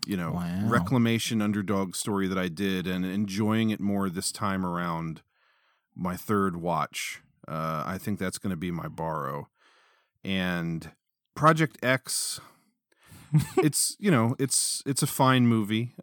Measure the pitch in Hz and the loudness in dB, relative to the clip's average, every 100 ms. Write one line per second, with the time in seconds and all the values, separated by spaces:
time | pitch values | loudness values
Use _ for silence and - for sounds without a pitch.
0 | - 98 82 85 87 90 110 117 87 127 | -6 -4 -2 -4 -2 -2 2 2 4 4
1 | 117 113 - 113 104 104 95 98 95 - | 4 2 0 0 0 0 0 0 -2 -4
2 | - 101 92 95 92 80 98 95 90 90 | -2 0 0 0 -2 -2 -2 0 -2 -2
3 | 92 98 101 98 107 110 110 101 98 101 | -2 -2 -2 0 0 2 2 0 0 0
4 | 98 87 - - 104 95 92 87 87 82 | -2 -4 -6 -4 -2 -2 -2 -2 -2 -4
5 | 80 78 _ _ _ _ _ _ _ - | -6 -10 _ _ _ _ _ _ _ -8
6 | 90 90 - 104 98 85 85 80 71 - | -6 -6 0 2 2 -2 -2 0 -2 -6
7 | - - _ _ - 80 80 80 - 92 | -10 -10 _ _ -10 -6 -4 -4 -4 -6
8 | - 101 92 - 104 87 90 85 78 - | -6 -4 -4 -4 -6 -4 -4 -4 -8 -6
9 | 80 78 69 71 - _ _ _ _ _ | -4 -4 -4 -6 -10 _ _ _ _ _
10 | _ _ 95 95 90 87 85 82 - _ | _ _ -4 -2 0 0 -2 -4 -8 _
11 | _ _ _ - 151 160 160 - 120 131 | _ _ _ 2 4 6 2 0 0 0
12 | - - - - - _ _ _ _ _ | 0 -4 -4 -8 -14 _ _ _ _ _
13 | - - - 151 - - 151 - - - | -20 -20 0 0 2 2 4 4 -2 0
14 | 202 139 113 135 139 - - - - 139 | 4 4 4 2 0 0 0 -2 -2 0
15 | 151 - 131 131 120 113 101 110 120 - | 0 4 6 6 6 4 2 0 -2 -6